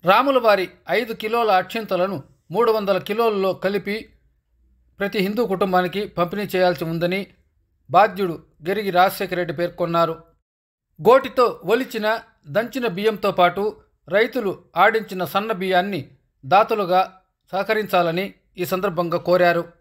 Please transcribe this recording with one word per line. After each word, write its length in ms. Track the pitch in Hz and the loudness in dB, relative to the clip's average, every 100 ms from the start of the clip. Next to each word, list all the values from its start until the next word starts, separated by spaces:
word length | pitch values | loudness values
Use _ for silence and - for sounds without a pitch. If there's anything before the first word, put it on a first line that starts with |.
రాములవారి 640 | 165 202 269 269 226 202 180 - - | 4 4 4 2 4 2 0 -8 -4
ఐదు 220 | 190 233 | -4 -2
కిలోల 380 | 226 214 233 185 | -6 -4 -2 2
అక్షింతలను 720 | 185 185 226 214 185 185 190 - _ _ | 2 0 -8 -4 -2 -2 -4 -12 _ _
మూడు 220 | 175 233 | 0 2
వందల 260 | 220 202 190 | 2 0 -2
కిలోల్లో 560 | 185 208 233 208 190 | -2 0 0 2 -2
కలిపి 540 | 180 185 202 202 214 - _ _ _ _ _ _ _ _ _ | -2 -2 -4 -6 -8 -10 _ _ _ _ _ _ _ _ _
ప్రతి 200 | 202 214 | -6 -2
హిందూ 280 | 190 214 220 | -2 0 -2
కుటుంబానికి 640 | 185 202 185 180 185 208 | 0 2 2 0 -4 -8
పంపిణీ 340 | - 170 202 | -4 -4 -4
చేయాల్సి 420 | 208 190 180 175 | -4 0 0 0
ఉందని 420 | 165 165 170 185 190 _ _ _ _ _ _ | -4 -2 -2 -4 -6 _ _ _ _ _ _
బాధ్యుడు 540 | 165 214 185 190 156 _ _ 151 | 4 4 2 -4 -6 _ _ -6
గెరిగి 220 | 202 202 | -4 0
రాజశేఖర 440 | 175 190 190 190 | 2 2 2 -6
రెడ్డి 200 | 180 170 | -4 -6
పేర్కొన్నారు. 680 | 156 170 170 170 170 165 165 - _ _ _ _ _ _ _ 156 | -4 -6 -4 -2 0 0 -2 -14 _ _ _ _ _ _ _ 4
గోటితో 520 | 262 269 - 240 170 | 4 4 0 0 0
ఒలిచిన, 560 | 170 233 254 226 208 226 - _ - | -2 -2 -2 -4 -2 -2 -6 _ -6
దంచిన 380 | 143 233 277 240 | -4 -4 -4 -4
బియ్యంతో 440 | 175 208 214 208 | -2 -2 0 -2
పాటు 460 | 185 175 175 208 - _ _ - | 2 2 2 -4 -6 _ _ -2
రైతులు 560 | 185 240 254 208 151 _ 165 | 0 0 -2 -4 -6 _ 2
ఆడించిన 480 | 196 220 214 185 | 4 4 -4 -8
సన్న 280 | 175 196 220 | -4 -4 -4
బియ్యాన్ని 580 | 180 190 185 196 185 123 _ _ _ | -4 0 0 0 -6 -10 _ _ _
దాతలుగా 760 | 131 180 226 220 185 185 185 _ _ _ _ | 2 2 4 0 0 0 0 _ _ _ _
సహకరించాలని 840 | 180 202 220 208 185 170 165 202 - _ - | -8 -2 -2 0 0 0 -2 -6 -10 _ -10
ఈ 60 | |
సందర్భంగా 540 | 180 185 196 170 175 170 | -4 -2 -2 -2 -2 -2
కోరారు. 540 | 170 180 175 170 170 _ | 0 4 4 2 -4 _